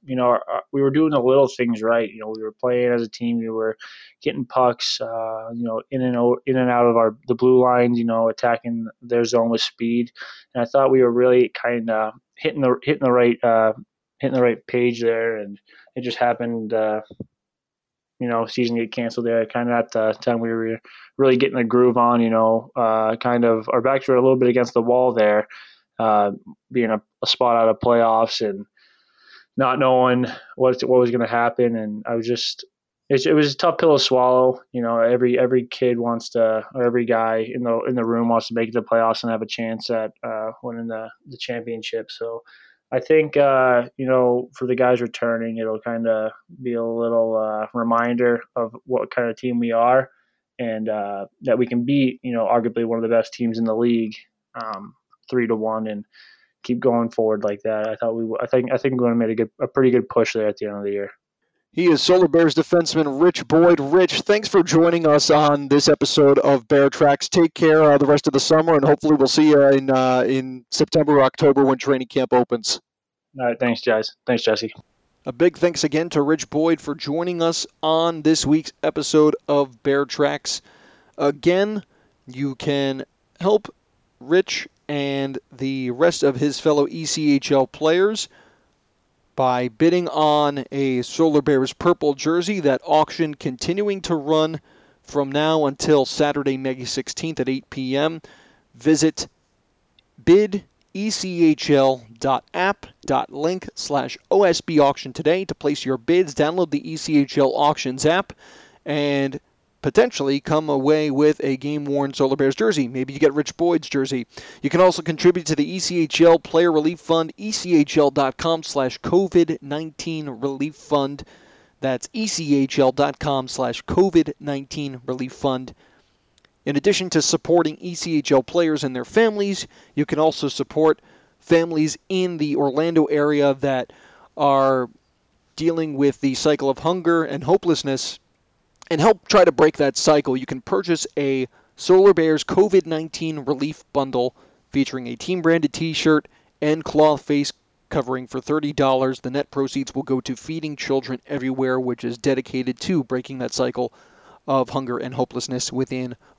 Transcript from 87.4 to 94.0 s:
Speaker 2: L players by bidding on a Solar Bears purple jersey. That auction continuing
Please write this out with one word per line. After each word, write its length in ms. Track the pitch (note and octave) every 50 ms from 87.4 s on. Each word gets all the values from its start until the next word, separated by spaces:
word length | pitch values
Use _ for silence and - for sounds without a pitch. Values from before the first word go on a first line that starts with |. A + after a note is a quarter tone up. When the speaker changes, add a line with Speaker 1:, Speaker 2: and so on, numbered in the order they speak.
| - -
Speaker 2:
L 140 | D3 C3+ C3
players 640 | - - - D3+ D#3 E3 F3+ F#3+ G#3 A3 - - - _ _ _ _ _ _ _ _ _ _ _ _ _ _ _ _ _ _ _ _ _
by 320 | - C3 B2+ B2 B2 B2+
bidding 400 | B2 A2 - D#3+ E3 F3 F3+ F3 D3+
on 540 | C#3+ D3+ D#3 D3+ D3 D3+ D3 C#3+ C#3+ C#3 B2 -
a 300 | C3+ C#3 C#3 C3 B2 A#2
Solar 400 | A#2+ - - - E3 D#3+ D3 D3
Bears 320 | C3+ D3+ C#3+ C3 C3 B2+ -
purple 400 | - - F3 E3 - D#3 D3 C#3
jersey. 460 | C3+ - D#3 E3 F3 E3+ F#3 G#3+ F#3+
That 220 | D3+ C#3 C3 - -
auction 480 | C#3 D#3 D#3 D#3 - - - E3 D3+ C#3+
continuing 680 | - - D3 B2+ - - - E3+ G3 G#3 G#3 G3 F#3+